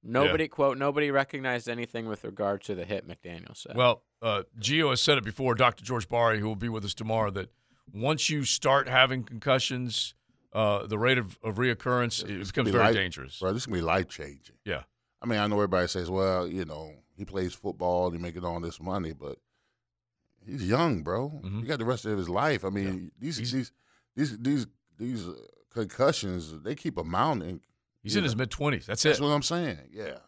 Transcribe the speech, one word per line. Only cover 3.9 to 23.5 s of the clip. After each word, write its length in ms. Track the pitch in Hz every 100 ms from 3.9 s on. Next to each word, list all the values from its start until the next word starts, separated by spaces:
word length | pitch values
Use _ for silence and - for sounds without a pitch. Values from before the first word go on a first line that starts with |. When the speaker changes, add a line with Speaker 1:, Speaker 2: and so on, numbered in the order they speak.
| 113 _ _
Speaker 2:
uh, 220 | 113 101 - 113
Gio 300 | 107 151 151
has 120 | 127
said 160 | - 143
it 60 |
before, 320 | 107 107 131 113
Doctor 280 | 127 -
George 260 | - 123 98
Barry, 300 | 120 117 110
who 80 | 107
will 100 | 107
be 100 | 117
with 140 | 110
us 100 | 101
tomorrow, 380 | - 110 110 107
that 180 | 98 95 _ _ _ -
once 380 | 98 123 151 -
you 140 | 151
start 460 | 131 - 143 139 131
having 340 | 131 131 131
concussions, 880 | 110 117 139 131 - 127 123 110 - - _ _ _
uh, 320 | 107 107 101 -
the 100 | 104
rate 200 | 120 127
of, 200 | 101 -
of 120 | 110 101
reoccurrence, 680 | 123 117 - 123 120 -
it 40 | - 101
Speaker 3:
This 120 | 98
Speaker 2:
becomes 0 |
Speaker 3:
could 140 | 117 113
be 60 |
Speaker 2:
very 120 | 120 104
Speaker 3:
life, 100 | 113
Speaker 2:
dangerous. 440 | 92 78 65 -
Speaker 3:
bro, 140 | 92
this 120 | 107 123
can 80 |
be 80 | 95
life-changing. 720 | 82 90 87 - 71 71 - _ -
Speaker 2:
Yeah. 180 | 85 - _ _ _
Speaker 3:
I 40 | 120
mean, 140 | 110
I 80 | 104
know 80 | 104
everybody 320 | 101 92 87
says, 220 | 92 85
"Well, 380 | 95 95 92 87
you 180 | 90 85
know, 260 | 76 78 73 _ _
he 100 | 98
plays 280 | 95 92
football 540 | - 101 87 87 90 90
and 80 | 85
he 60 |
making 220 | 87 85 87
all 140 | 85
this 200 | 85 -
money," 320 | 82 95 82
but 240 | 73 71 67 _ _ _ _ _ _ _ _ _ _ -
he's 220 | 127 92
young, 340 | 123 170 104
bro. 280 | 78 95 139
Speaker 2:
Mm-hmm. 320 | 151 95 98
Speaker 3:
He 40 | 117
got 140 | 147
the 60 | 113
rest 200 | 123 110
of 120 | 104
his 120 | 85
life. 340 | 90 147 135 95
I 40 |
mean, 160 | 98 98 92
Speaker 2:
Yeah. 60 | 90 _
Speaker 3:
these, 180 | 127 139
Speaker 2:
He's 140 | 120